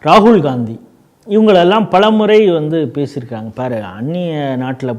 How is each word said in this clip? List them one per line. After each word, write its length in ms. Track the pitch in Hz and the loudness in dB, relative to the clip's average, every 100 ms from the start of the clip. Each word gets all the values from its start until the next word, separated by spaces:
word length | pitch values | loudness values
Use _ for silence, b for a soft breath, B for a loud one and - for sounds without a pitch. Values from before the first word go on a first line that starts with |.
ராகுல் 380 | 151 196 214 214 | 2 4 6 4
காந்தி, 380 | 143 123 113 113 - _ _ _ - | 2 -4 -6 -10 -18 _ _ _ -4
இவங்களெல்லாம் 640 | 208 214 185 175 214 185 | 0 4 4 4 2 2
பல 220 | 180 214 | 2 2
முறை 380 | 220 208 214 208 | 2 2 4 4
வந்து 420 | 170 151 165 143 | 0 -2 -4 -4
பேசியிருக்காங்க. 580 | 139 139 143 117 113 113 110 | -6 -8 -8 -12 -12 -12 -10
"பாரு, 280 | 127 117 | -8 -8
அந்நிய 760 | 98 95 127 175 175 151 143 127 | -10 -10 -8 -6 -6 -6 -6 -4
நாட்டுல 340 | 131 127 131 | -6 -6 -8